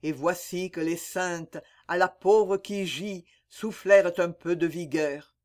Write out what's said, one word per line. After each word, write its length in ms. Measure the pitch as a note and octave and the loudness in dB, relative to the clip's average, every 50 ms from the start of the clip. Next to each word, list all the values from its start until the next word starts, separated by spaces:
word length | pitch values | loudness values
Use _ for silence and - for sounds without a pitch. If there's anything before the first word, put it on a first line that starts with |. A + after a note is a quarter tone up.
| - | -4
Et 80 | D3+ | -6
voici 580 | D3+ C3 C#3 E3+ F3+ F3 - - - F3+ F#3 F#3 | -6 -2 -2 -2 -2 -2 -6 -8 -6 -6 -6 -6
que 100 | - E3+ | -6 -4
les 160 | D#3+ E3 E3+ | -4 -4 -4
saintes, 600 | E3+ - - - F#3 F#3 F3+ F3 E3+ D#3+ - - E3+ - _ _ _ _ - | -6 -8 -8 -6 -4 -4 -4 -4 -8 -10 -12 -14 -18 -18 _ _ _ _ -4
à 100 | E3+ F3+ | 0 0
la 100 | F#3 F#3 | 0 0
pauvre 500 | - _ - F#3 G#3 A3 G#3+ F#3 G3 G3 | 0 _ 2 4 6 6 6 2 0 -4
qui 280 | - - G#3 G3+ G3 | -2 -6 -6 -4 -4
gît, 400 | E3+ C3 C3+ F#3 G#3 G3 F3+ E3+ _ _ _ _ _ | -4 -6 -8 -8 -8 -10 -12 -14 _ _ _ _ _
soufflèrent 640 | - - - A3 G3+ - - F#3 G3+ G3 F#3 F3+ E3+ F#3 | -16 -10 -8 -8 -8 -6 4 8 8 8 8 6 2 0
un 100 | F3+ F3 | -2 -2
peu 260 | E3+ - - E3 F3 | -2 -6 -4 -4 -2
de 120 | E3+ E3+ E3 | 0 0 -2
vigueur. 680 | - F3 E3+ D3 C3 D#3+ D3+ D3 C#3 D3 D3 _ _ _ | -2 -4 -8 -4 -2 -2 0 -2 -2 -6 -12 _ _ _